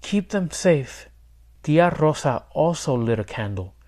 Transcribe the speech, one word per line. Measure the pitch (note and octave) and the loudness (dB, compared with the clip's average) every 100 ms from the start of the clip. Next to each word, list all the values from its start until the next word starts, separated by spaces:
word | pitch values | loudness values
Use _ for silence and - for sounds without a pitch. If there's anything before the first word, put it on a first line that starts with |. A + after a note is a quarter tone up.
keep | - G3+ F#3+ | -2 -4 -2
them | G#3 F3+ | -4 -4
safe. | - F#3 D#3 B2+ - - - _ _ _ _ | -2 2 2 0 -12 -20 -20 _ _ _ _
Tia | - D3+ F3 | 0 4 4
Rosa | F3 D#3 D3 D3+ A#2+ - | 4 0 2 -2 -2 -4
also | - D#3 E3 - B2+ | 0 0 0 -2 -2
lit | A#2 A2+ | 0 -2
a | |
candle. | G#2 - G#2 G2+ F#2+ - | -2 -6 -6 -6 -10 -14